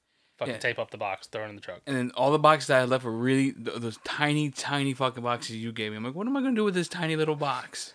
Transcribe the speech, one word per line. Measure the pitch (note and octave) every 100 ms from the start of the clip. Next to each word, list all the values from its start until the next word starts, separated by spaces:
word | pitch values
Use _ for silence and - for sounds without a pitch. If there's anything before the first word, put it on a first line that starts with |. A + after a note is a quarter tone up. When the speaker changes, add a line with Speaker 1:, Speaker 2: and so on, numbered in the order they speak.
| _ _ _ _
Speaker 1:
Fucking | B2+ A2+
Speaker 2:
Yeah. |
Speaker 1:
tape | B2 A#2+
up | A2
the | G#2+
box, | G#2 F#2+ -
throw | A2 G#2+
it |
in | G#2
the |
truck." | - F2+ -
Speaker 2:
And | C3
then | B2 A#2+
all | C3
the | D3+
boxes | D3+ D#3 C3+
I | C3
had | B2
left | C3 B2
were | A2+
really | B2+ C3+ C3+
th-, | - A#2 A#2+
those | A#2 A2
tiny, | - - D3 D3+ D3
tiny | - - C#3+ C#3
fucking | C3 C3 B2
boxes | A#2+ A#2+ - A2+
you | A#2
gave | A2+ G#2+
me. | G#2+
I'm |
like, | A#2 D#3
"What | A3+
am | C#4
I |
gonna | C4 A3+
do | G#3
with |
this | F3+ E3
tiny | F3+ D#3+ D#3
little | D#3 D3
box?" | C#3+ B2+ - - -